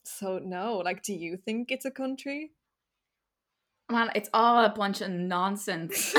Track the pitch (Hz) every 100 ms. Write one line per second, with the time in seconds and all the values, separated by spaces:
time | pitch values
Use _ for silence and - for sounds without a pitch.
0 | - - 196 185 190 180 220 202 175 185
1 | - 180 170 185 220 226 240 262 269 262
2 | 262 269 277 285 311 _ _ _ _ _
3 | _ _ _ _ _ _ _ _ - 233
4 | 226 214 - 220 233 240 214 214 196 196
5 | 190 175 180 180 190 202 - 165 165 -
6 | -